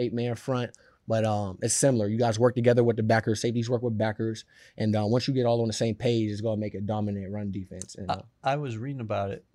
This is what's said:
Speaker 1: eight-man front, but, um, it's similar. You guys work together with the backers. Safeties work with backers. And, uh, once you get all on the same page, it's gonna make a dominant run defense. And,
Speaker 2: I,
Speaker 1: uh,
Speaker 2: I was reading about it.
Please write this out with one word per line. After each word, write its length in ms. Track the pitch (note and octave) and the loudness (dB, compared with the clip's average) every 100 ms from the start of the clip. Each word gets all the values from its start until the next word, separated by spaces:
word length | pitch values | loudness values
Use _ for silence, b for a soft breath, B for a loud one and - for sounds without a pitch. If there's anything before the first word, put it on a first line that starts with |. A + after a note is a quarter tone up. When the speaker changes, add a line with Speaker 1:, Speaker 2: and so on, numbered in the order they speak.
Speaker 1:
eight-man 340 | A#2+ A#2 A#2+ | -4 -2 -2
front, 380 | A#2 - B2+ A#2+ - b b - | -4 -4 -2 -4 -10 b b -2
but, 180 | A2+ | 0
um, 340 | A2 G#2 G2+ F2 | 2 0 -2 -4
it's 120 | A#2+ | -2
similar. 340 | - C#3+ A#2+ G#2 | 2 2 4 2
You 80 | A2 | 2
guys 200 | A#2+ A2 | 2 4
work 160 | B2 | 2
together 280 | A#2+ A#2+ A#2+ | 4 4 6
with 140 | A#2+ A2+ | 4 4
the 60 | |
backers. 380 | A2 A2+ A2+ G#2+ | 4 4 2 0
Safeties 280 | A#2+ A#2 A#2 | 0 0 0
work 140 | B2 | -2
with 160 | A#2+ G#2+ | -2 0
backers. 460 | A2 G#2+ A2+ A2 - b b b | 0 0 -4 -4 -10 b b b
And, 200 | A2 G#2+ | 2 2
uh, 80 | G#2 | 4
once 220 | B2 B2 | 2 2
you 60 | |
get 120 | C3 A#2+ | 0 2
all 140 | A#2 | 2
on 60 | A2+ | 0
the 60 | |
same 220 | A2 A#2 | 0 -2
page, 360 | A2 B2+ A#2 G#2+ | 0 0 2 0
it's 100 | G#2 | -2
gonna 160 | A2+ G#2+ | -2 -2
make 140 | G#2 | -4
a 60 | G2 | -4
dominant 500 | G2+ G#2+ G#2 G2+ F#2+ | -4 -2 -2 -4 -6
run 200 | G#2 G#2 | -6 -6
defense. 420 | G2 F#2+ F#2 F#2 | -6 -8 -12 -14
And, 160 | - F#2 | -12 -8
Speaker 2:
I, 40 | |
Speaker 1:
uh, 80 | G2 - _ | -8 -8 _
Speaker 2:
I 140 | C3 C#3+ | -4 -2
was 200 | C#3+ A2+ | -4 -6
reading 240 | B2+ C#3 | -8 -8
about 300 | A2 G#2 G2 | -4 -2 -4
it. 140 | F#2+ _ | -6 _